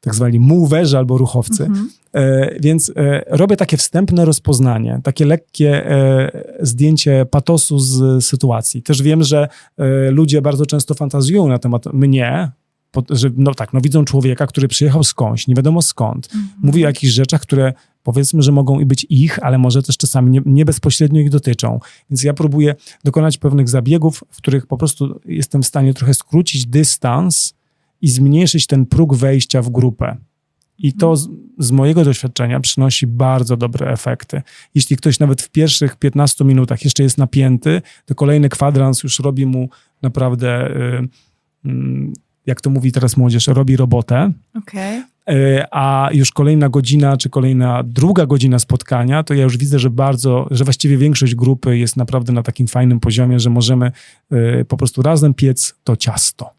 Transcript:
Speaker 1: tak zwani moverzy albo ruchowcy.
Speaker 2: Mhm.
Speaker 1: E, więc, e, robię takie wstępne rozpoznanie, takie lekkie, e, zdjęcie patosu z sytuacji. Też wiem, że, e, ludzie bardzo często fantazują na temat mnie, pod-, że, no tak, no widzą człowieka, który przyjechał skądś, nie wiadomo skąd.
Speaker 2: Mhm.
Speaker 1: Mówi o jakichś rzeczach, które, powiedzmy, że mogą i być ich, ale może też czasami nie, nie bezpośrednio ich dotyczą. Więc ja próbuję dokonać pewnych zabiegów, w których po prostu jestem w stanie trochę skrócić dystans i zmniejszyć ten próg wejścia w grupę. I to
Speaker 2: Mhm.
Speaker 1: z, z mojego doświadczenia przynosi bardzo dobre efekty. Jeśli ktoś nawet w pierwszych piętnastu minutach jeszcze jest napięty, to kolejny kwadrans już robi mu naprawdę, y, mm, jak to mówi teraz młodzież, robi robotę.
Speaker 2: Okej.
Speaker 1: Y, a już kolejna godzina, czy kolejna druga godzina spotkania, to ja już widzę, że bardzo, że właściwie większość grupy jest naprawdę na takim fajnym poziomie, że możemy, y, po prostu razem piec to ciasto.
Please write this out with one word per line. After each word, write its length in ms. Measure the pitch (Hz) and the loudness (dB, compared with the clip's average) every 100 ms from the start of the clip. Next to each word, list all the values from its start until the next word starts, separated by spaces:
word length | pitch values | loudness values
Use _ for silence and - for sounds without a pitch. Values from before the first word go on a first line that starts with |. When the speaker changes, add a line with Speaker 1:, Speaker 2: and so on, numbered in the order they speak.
Speaker 1:
tak 140 | - | -4
zwani 260 | 107 123 117 | 0 2 4
moverzy 580 | 127 170 160 156 170 135 | 4 4 4 2 2 2
albo 200 | 127 127 | 0 0
ruchowcy. 460 | 127 127 113 110 | 0 0 -2 -4
Speaker 2:
Mhm. 260 | - 98 113 - _ | -2 -4 -6 -12 _
Speaker 1:
E, 460 | - 135 135 135 - | -2 0 2 0 0
więc, 320 | 147 160 - - | 0 0 -2 -2
e, 260 | 143 143 - | 0 -2 -2
robię 300 | 143 196 208 | 0 2 2
takie 200 | - 147 | 0 -2
wstępne 480 | - 165 190 175 | -2 -2 0 2
rozpoznanie, 760 | 165 143 - 131 131 113 113 120 | 2 0 0 2 2 0 -4 -4
takie 220 | 131 - 147 | -6 0 0
lekkie, 640 | 160 _ - 151 143 - | 0 _ -2 0 0 0
e, 400 | 139 135 131 135 - - - | 0 2 2 0 -6 -16 -6
zdjęcie 680 | 131 120 147 156 147 135 127 | -4 0 2 2 2 2 2
patosu 480 | 147 135 165 - 143 | 0 0 0 0 0
z 460 | 131 131 131 131 | 0 2 2 2
sytuacji. 580 | 120 135 135 113 113 131 | 0 -2 0 -2 -4 -8
Też 200 | - 139 | -4 0
wiem, 200 | 139 160 | 2 2
że, 240 | 147 151 143 - _ - | 2 2 0 -6 _ -4
e, 320 | 139 135 135 | 0 2 2
ludzie 320 | 135 160 147 | 2 2 2
bardzo 240 | 143 139 147 | 0 -2 -2
często 280 | 147 - | -2 -2
fantazują 540 | 147 143 143 135 196 160 | -4 -4 -2 0 2 2
na 100 | 123 | 0
temat 280 | 123 120 - | 0 -4 -2
mnie, 580 | 139 139 135 120 131 170 - _ _ _ | 0 2 2 0 -2 -4 -8 _ _ _
pod-, 200 | - 123 | -6 -4
że, 200 | 139 135 123 | -2 -2 2
no 180 | 139 | 0
tak, 180 | 131 107 | 0 -4
no 80 | 131 | -2
widzą 240 | 139 147 | 0 2
człowieka, 420 | 143 135 131 123 139 | 2 0 0 -2 -4
który 220 | - 135 | 0 -2
przyjechał 360 | - 147 143 | 0 2 2
skądś, 420 | 147 - 113 113 - | 0 0 -4 -2 0
nie 80 | |
wiadomo 280 | 127 139 165 | 2 2 2
skąd. 440 | 165 - 110 - 123 | -2 -2 -6 -6 -8
Speaker 2:
Mhm. 140 | 214 196 - | -8 -8 -2
Speaker 1:
Mówi 220 | 143 156 | 0 2
o 40 | 151 | 0
jakichś 240 | 135 135 | 0 0
rzeczach, 280 | 117 131 151 | 0 0 -2
które, 320 | - 139 131 127 _ _ | 0 0 0 -4 _ _
powiedzmy, 400 | - 120 139 160 | -4 -2 0 2
że 100 | 139 | 4
mogą 280 | 143 135 139 | 4 2 2
i 60 | 143 | 2
być 200 | 135 - | 0 0
ich, 280 | 139 160 - | 2 2 0
ale 140 | 139 131 | -2 2
może 240 | 127 120 | 2 0
też 140 | 131 127 | 0 -2
czasami 340 | - 131 123 | -2 2 2
nie, 100 | 131 139 | 2 2
nie 180 | 139 | 2
bezpośrednio 560 | 156 156 151 - 151 156 | 2 0 -2 0 2 2
ich 100 | 147 | 2
dotyczą. 500 | 143 135 117 117 117 - - _ | 0 -2 -4 -4 -6 -10 -20 _
Więc 120 | 131 | -4
ja 100 | 143 | -2
próbuję 400 | 143 156 143 147 147 - - | 0 0 2 0 -2 -12 -6
dokonać 340 | 143 135 156 147 | -2 0 0 0
pewnych 300 | 147 139 123 | 0 2 2
zabiegów, 560 | 131 120 165 160 - - | 0 2 2 0 -2 -16
w 60 | - | -8
których 300 | - 131 - | -2 -2 -2
po 100 | 127 | -4
prostu 440 | 151 - 139 - | -4 -2 -6 -8
jestem 380 | - 156 135 139 | -10 -6 -2 -2
w 40 | 131 | -2
stanie 280 | 147 135 | 0 0
trochę 200 | 131 127 | 2 0
skrócić 520 | 135 - 156 180 143 120 | -2 0 0 0 -4 -2
dystans 880 | 135 151 - 127 123 180 - - _ _ _ _ _ | 0 0 -2 -2 -2 -2 -2 -6 _ _ _ _ _
i 80 | 160 | -2
zmniejszyć 580 | 127 139 151 180 160 - | 2 2 4 2 0 0
ten 200 | 139 127 | 0 2
próg 280 | 131 165 | 2 2
wejścia 480 | 131 135 135 - 131 | 2 2 0 0 -2
w 80 | 120 | -2
grupę. 460 | 120 123 - 123 120 _ _ _ _ _ _ | 0 -2 -2 -8 -8 _ _ _ _ _ _
I 140 | 147 | -4
to 180 | 131 165 | 0 0
Speaker 2:
Mhm. 60 | 156 156 - - - | 0 -4 -14 -20 -6
Speaker 1:
z, 80 | 127 | 0
z 40 | |
mojego 340 | 135 139 160 | 2 2 2
doświadczenia 560 | 147 127 131 - 120 127 | 2 0 -4 -4 -4 -2
przynosi 460 | 131 - 131 120 120 | -4 0 0 0 -2
bardzo 500 | 117 131 131 120 120 | 0 0 0 -2 -2
dobre 340 | 120 117 135 | -4 -4 -6
efekty. 500 | 113 - 123 - 143 - - _ | -6 -6 -8 -8 -12 -12 -20 _
Jeśli 220 | 147 - 139 | -4 -2 0
ktoś 220 | 160 127 | 0 2
nawet 220 | 147 131 | 0 0
w 60 | - | -2
pierwszych 480 | - 156 - 143 - | 0 0 0 -2 -2
piętnastu 480 | 139 143 143 - | -2 0 0 2
minutach 400 | 139 131 127 113 | 2 2 2 -2
jeszcze 180 | 143 - | -2 0
jest 160 | 135 131 | 0 0
napięty, 640 | 135 139 131 123 151 170 - - | 0 2 2 0 0 -4 -6 -20
to 100 | _ | _
kolejny 340 | 135 143 151 143 | -2 0 2 2
kwadrans 540 | - 143 135 135 127 | 0 0 2 0 -2
już 160 | 131 - | -4 -4
robi 280 | 135 131 135 | -4 -2 -2
mu 220 | 131 127 _ _ _ | -2 -6 _ _ _
naprawdę, 680 | 127 120 127 123 123 123 135 139 | -6 -2 -2 -2 -2 -2 -4 -4
y, 320 | 123 123 127 _ _ _ _ _ | -4 -4 -6 _ _ _ _ _
mm, 480 | 139 131 131 131 135 - _ _ - | -8 -6 -6 -6 -8 -10 _ _ -6
jak 140 | 127 | -4
to 100 | 139 | -2
mówi 220 | 135 127 | 0 0
teraz 240 | 127 123 - | 0 0 2
młodzież, 300 | 123 117 - | 2 2 2
robi 300 | 131 131 131 | 2 2 2
robotę. 560 | 127 123 117 123 196 170 _ | 2 0 0 0 0 -4 _
Speaker 2:
Okej. 480 | 226 202 202 190 233 262 _ - | -14 -12 -10 -8 -10 -12 _ -2
Speaker 1:
Y, 340 | 139 135 135 135 | 0 2 0 -2
a 380 | 143 135 135 139 | -4 -2 0 0
już 180 | 151 135 | 2 0
kolejna 360 | - 143 156 143 | 2 2 4 2
godzina, 480 | 139 123 147 139 135 | 0 0 2 2 0
czy 140 | 131 | -2
kolejna 520 | 139 131 127 127 123 123 | -2 0 0 0 -2 -4
druga 400 | 117 160 185 151 | 0 2 2 2
godzina 320 | 139 131 123 | 2 2 0
spotkania, 640 | - 120 - 127 123 147 | 0 -6 -4 -2 0 -2
to 120 | 156 | -2
ja 80 | 143 | 0
już 140 | 131 120 | 0 0
widzę, 200 | 139 143 | -2 0
że 120 | 127 | 0
bardzo, 580 | 120 135 127 135 123 135 | 0 -2 0 0 -2 -2
że 140 | 127 | -2
właściwie 320 | 117 135 147 139 | 0 0 0 2
większość 380 | 147 139 131 | 2 2 0
grupy 440 | 117 123 131 127 120 | 2 0 0 0 0
jest 180 | 117 - | -2 -2
naprawdę 360 | 120 127 120 | -2 -4 -2
na 100 | 120 | -2
takim 260 | 117 - 123 | -4 -4 -2
fajnym 320 | 123 127 120 | 0 2 2
poziomie, 400 | 117 110 123 123 | 0 0 0 2
że 100 | 120 | 0
możemy, 420 | 120 117 127 123 131 - _ _ | 0 2 2 0 -4 -20 _ _
y, 320 | 123 117 123 120 | -2 0 -2 -2
po 80 | - | -4
prostu 260 | 131 - | -4 -2
razem 320 | 139 160 147 | 0 2 2
piec 400 | 131 135 127 - _ | 2 0 0 -6 _
to 120 | - 113 | -4 -4
ciasto. 540 | - 101 - - - | -2 -4 -4 -6 -18